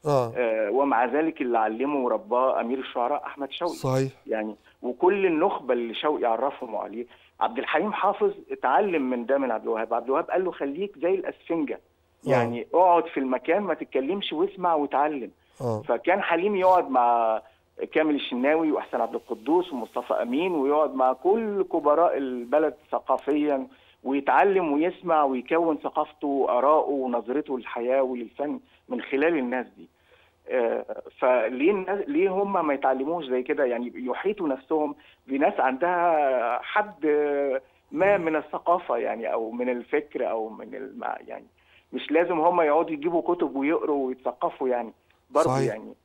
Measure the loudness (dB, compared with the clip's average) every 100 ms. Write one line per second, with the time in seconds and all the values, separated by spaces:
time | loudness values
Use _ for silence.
0 | 2 2 2 0 0 2 0 2 2 2
1 | 2 2 0 -2 0 2 0 0 -2 0
2 | 0 -2 0 2 2 0 -2 -4 -6 -4
3 | -2 -2 -6 -10 -10 -6 -6 -4 0 0
4 | 0 -6 -6 -4 -4 -10 _ _ -8 2
5 | 2 4 2 2 0 -2 -2 -2 -2 -2
6 | -2 0 0 0 -2 -4 -10 -8 -8 -10
7 | -12 -16 _ _ -4 -2 -2 0 0 0
8 | -2 2 0 -2 -10 -4 2 2 2 0
9 | 0 -2 0 0 0 -2 -2 -4 -2 -2
10 | 0 -2 0 -2 -2 -4 -6 -4 -8 -4
11 | 0 0 -2 -10 -4 -4 -2 -6 _ _
12 | _ _ 0 2 2 -4 -2 4 6 6
13 | 2 -4 -2 -2 0 0 0 -4 -2 -4
14 | -2 -4 -4 -2 -2 0 0 0 0 0
15 | 0 -2 -8 _ _ _ -4 -4 -2 -2
16 | 2 0 2 0 2 4 6 6 4 4
17 | 4 4 4 0 -4 _ _ -10 -2 0
18 | 2 0 -2 -2 2 2 2 -2 -2 -4
19 | -2 -4 -8 -8 2 2 2 -8 -8 -8
20 | -4 -2 0 -2 0 0 2 2 2 2
21 | 0 2 2 2 0 -2 -2 0 2 4
22 | 4 2 -2 -6 0 2 2 -2 _ -6
23 | 0 -2 0 0 0 -2 -4 -14 _ _
24 | -4 -2 2 4 6 4 2 2 0 -2
25 | 0 2 4 0 0 0 2 0 -4 -4
26 | -4 -4 -2 0 2 4 4 4 2 -2
27 | -2 -4 -2 -4 -4 -8 -6 -6 0 2
28 | 2 -2 -8 -8 -6 -6 _ _ _ -10
29 | -4 0 2 2 -2 -4 -6 -14 -20 _
30 | _ _ _ _ -4 0 0 0 -6 -12
31 | -12 -2 2 4 2 2 2 2 -2 -6
32 | -2 0 0 0 0 0 0 0 0 0
33 | -2 -4 -2 -4 -2 0 0 0 -6 -8
34 | -6 -4 -4 -2 -4 -4 -2 -2 -2 -6
35 | -18 _ -6 0 0 2 0 0 0 2
36 | 2 4 2 2 0 -2 -2 -2 -2 -4
37 | 0 2 2 0 -2 -2 _ _ _ 0
38 | 4 4 2 -2 -4 -6 0 0 0 -4
39 | -2 -4 -4 -4 -4 -4 -2 -4 -2 -4
40 | -4 -6 -4 -4 -6 -10 -14 -12 -12 -10
41 | -8 -8 -12 -16 -16 _ _ _ _ -10
42 | 0 2 2 2 4 4 4 4 2 -4
43 | -2 -2 0 0 0 0 0 0 0 -2
44 | -2 -4 -8 -4 -6 -2 -2 -2 -4 -14
45 | _ _ _ 0 2 2 -2 -4 -12 -20